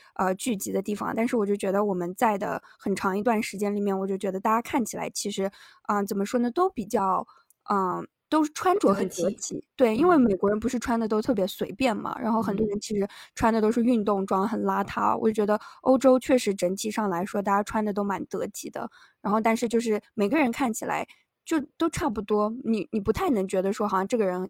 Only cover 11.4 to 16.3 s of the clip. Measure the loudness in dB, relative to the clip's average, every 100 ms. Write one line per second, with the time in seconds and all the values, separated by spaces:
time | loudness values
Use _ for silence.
11.4 | 0 -4 -8 -2 0 0 -4 -4 -2 0
12.4 | 0 0 -2 -2 -4 -2 -4 -6 -14 -2
13.4 | 2 4 2 2 2 2 2 0 0 0
14.4 | 0 0 0 0 -2 0 0 2 0 2
15.4 | 0 0 -2 -4 2 6 6 6 4